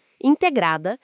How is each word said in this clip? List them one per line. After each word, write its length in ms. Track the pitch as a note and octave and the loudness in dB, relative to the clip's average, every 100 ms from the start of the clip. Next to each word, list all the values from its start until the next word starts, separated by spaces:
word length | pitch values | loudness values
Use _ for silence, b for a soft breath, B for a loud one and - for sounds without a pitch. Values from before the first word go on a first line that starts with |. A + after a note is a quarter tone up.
| _ _ | _ _
integrada, 760 | C4 D4 F#4 C4 E3+ D#3+ F3 A#3+ | 0 2 0 0 0 -2 -4 -8